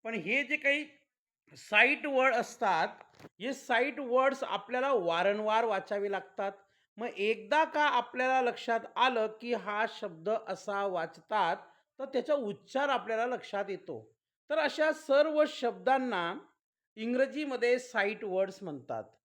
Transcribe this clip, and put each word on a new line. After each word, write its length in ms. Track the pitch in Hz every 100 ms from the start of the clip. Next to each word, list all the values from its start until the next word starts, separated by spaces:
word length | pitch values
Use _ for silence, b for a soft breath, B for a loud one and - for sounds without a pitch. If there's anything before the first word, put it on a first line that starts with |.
पण 100 | 226
हे 300 | 226 165 262
जे 120 | 269 294
काही 280 | 277 285 302 _ _ _ _ _ _ -
साईट 500 | - 208 247 294 311
वर्ड 280 | 269 262
असतात, 540 | 240 - - 214 165 196 - - _ - _
हे 120 | 226
साईट 480 | 262 - 240 269 269
वर्ड्स 440 | 262 247 269 262
आपल्याला 480 | - 196 - 254 269
वारंवार 720 | 247 170 165 190 208 214 220
वाचावे 460 | 233 196 - 202 202
लागतात. 420 | 196 - - 196 202 _ _ _ -
मग 100 | 226
एकदा 580 | - 208 208 196 294
का 180 | 311 302
आपल्याला 600 | 294 254 233 247 254 262
लक्षात 380 | 247 240 - 226 226 -
आलं 300 | 254 233 220
की 280 | 214 240
हा 320 | 226 190 208 220
शब्द 420 | - 208 160 170 220 208
असा 380 | 190 - 196 202
वाचतात, 720 | 180 165 - _ 214 170 190 - b b -
तर 60 |
त्याचा 300 | 269 262 294
उच्चार 540 | 285 214 202 - 262 277
आपल्याला 380 | 254 196 226 240
लक्षात 380 | 233 - 202 196
येतो. 480 | 185 - 120 - _ _ _ _
तर 80 | 311
अशा 340 | 294 320 311
सर्व 520 | 302 - 277 311 302 294
शब्दांना 880 | - 240 190 214 262 254 190 170 226 - _ _ _ _ -
इंग्रजीमध्ये 840 | 226 247 269 262 294 247 240 247
साईट 460 | 247 220 202 214
वर्ड्स 380 | 214 185 196 190
म्हणतात. 420 | 185 143 123 113 104 _